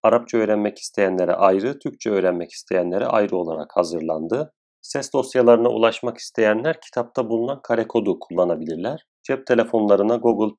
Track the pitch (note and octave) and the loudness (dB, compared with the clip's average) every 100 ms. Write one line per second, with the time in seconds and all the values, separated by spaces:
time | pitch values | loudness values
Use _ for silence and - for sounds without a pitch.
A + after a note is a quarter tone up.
0 | A2+ A#2 A#2 A#2 G#2+ G#2 G#2 - - - | 4 2 0 -2 0 0 -2 -6 -10 -2
1 | F#2+ F#2 F2 F2 F#2+ G2 A#2 C#3+ - A#2+ | 0 0 0 2 4 2 -2 -6 -12 -8
2 | A2+ G2+ F#2 F2 E2+ - - F#2 F2 F#2 | -2 0 0 -2 -8 -14 -4 -2 0 -2
3 | B2+ A2 G2+ F#2 E2 D#2 D2+ - E2 E2+ | 0 0 0 -2 -4 -6 -4 -2 -2 -4
4 | D#2+ D#2+ E2 A#2+ D3 _ _ _ - C#3 | -6 -6 -4 -4 -6 _ _ _ -10 -10
5 | C3+ C#3 C3 B2+ A#2+ A#2 A#2 A2+ A2+ A2 | -4 -4 0 2 6 6 4 2 0 0
6 | B2 - - - G#2+ G#2+ C#3+ D#3+ - - | -8 -8 -8 0 2 2 -2 -6 -8 -8
7 | A#2 - A2+ A#2 A#2+ C#3 - A#2 A2+ A#2 | -4 -4 -2 -2 -2 -6 -2 -2 0 -2
8 | G2+ E2+ - F2+ F2+ D#2+ D#2+ D#2+ G2+ D#3 | -2 -4 -4 -2 0 0 -6 -6 -8 -8
9 | _ _ - C3+ C3+ A#2 A2+ A2+ G#2 G2 | _ _ -8 -8 0 0 2 0 4 4
10 | G#2 A#2+ A#2 G#2+ G#2+ | 4 2 2 2 -2